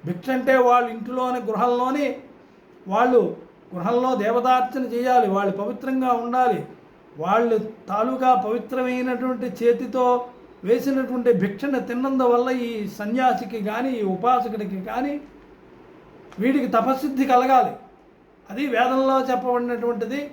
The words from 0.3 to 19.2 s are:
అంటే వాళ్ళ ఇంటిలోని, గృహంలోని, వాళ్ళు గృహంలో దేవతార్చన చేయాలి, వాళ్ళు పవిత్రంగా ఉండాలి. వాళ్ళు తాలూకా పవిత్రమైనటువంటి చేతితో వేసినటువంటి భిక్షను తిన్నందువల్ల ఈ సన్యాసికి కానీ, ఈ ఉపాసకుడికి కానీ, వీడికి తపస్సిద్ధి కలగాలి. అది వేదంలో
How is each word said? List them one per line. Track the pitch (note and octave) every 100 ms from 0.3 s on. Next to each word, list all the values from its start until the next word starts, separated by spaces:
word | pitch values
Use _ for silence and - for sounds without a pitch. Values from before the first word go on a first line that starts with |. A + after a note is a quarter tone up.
| C4
అంటే | C4 C4 B3
వాళ్ళ | B3 A#3+ A3+
ఇంటిలోని, | A#3 B3+ B3+ B3+ G#3
గృహంలోని, | G#3+ B3 B3 B3+ C#4+ C#4 A#3+ - - - - _ - -
వాళ్ళు | G3+ B3 B3 F3+ - - - -
గృహంలో | F3+ F3+ A#3+ B3+ B3
దేవతార్చన | G3+ A#3+ B3 B3+ B3 C4+ B3 A#3
చేయాలి, | B3 B3 G#3+ G3
వాళ్ళు | G3 G3
పవిత్రంగా | G#3 A#3+ C4 C4 B3+ A#3+
ఉండాలి. | A#3 B3 B3 F3+ - - - - - D3+
వాళ్ళు | E3+ G#3+ A#3 A3 G#3+ - -
తాలూకా | G3+ A#3+ C4 B3+ A#3+ G3+
పవిత్రమైనటువంటి | A#3 - C4 B3+ B3+ B3+ A#3+ B3+ A#3+ G3 F#3+
చేతితో | A#3 A#3+ B3 B3 B3 B3 - - - - F#3
వేసినటువంటి | B3 C#4 C4 B3+ B3 A#3+ G3
భిక్షను | G3 - C#4+ C4 -
తిన్నందువల్ల | B3 C4+ C4+ B3 A#3+ B3+ B3+ A#3+
ఈ | A3+ G3+ -
సన్యాసికి | G#3 B3 B3+ F#3+ A3 A3+ G3
కానీ, | A3 C4+ A#3+
ఈ | G3 F3+
ఉపాసకుడికి | A#3 B3 A#3+ G#3+ G3+ F#3+ F#3
కానీ, | A3+ C#4 C#4+ - - - - - - - - - - - -
వీడికి | A#3 C4+ B3 A3+
తపస్సిద్ధి | A3+ C4+ C#4+ C4 C4+
కలగాలి. | B3 C4 C4 F#3+ - - - _ _ _ _ -
అది | G3+ C#4+ A3+
వేదంలో | B3 C4 C4+ C4+